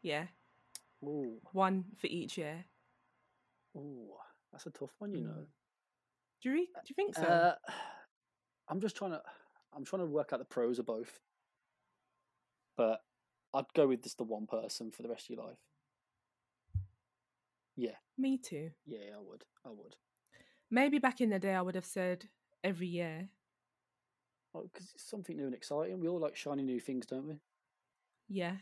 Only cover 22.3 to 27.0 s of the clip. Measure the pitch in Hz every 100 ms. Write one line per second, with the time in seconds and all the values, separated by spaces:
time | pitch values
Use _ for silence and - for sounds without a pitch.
22.3 | _ _ _ 185 170 180 170 170 160 190
23.3 | _ _ _ _ _ _ _ _ _ _
24.3 | _ _ 165 180 - 185 - - 214 180
25.3 | 156 139 123 - 147 175 185 170 175 151
26.3 | - 143 143 135 123 - 131